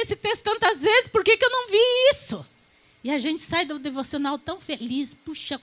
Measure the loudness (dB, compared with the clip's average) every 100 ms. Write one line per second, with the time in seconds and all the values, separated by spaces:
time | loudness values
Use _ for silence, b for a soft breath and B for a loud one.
0 | 0 -4 -2 -2 -2 2 2 2 4 4
1 | 4 0 4 4 4 0 0 4 4 6
2 | 4 4 -2 -8 -12 _ b b b b
3 | -6 -4 -2 -4 -2 -2 -2 -6 -8 -8
4 | -6 -4 -4 -4 -8 -12 -8 -8 -6 -6
5 | -6 -10 -14 -12 -10 -10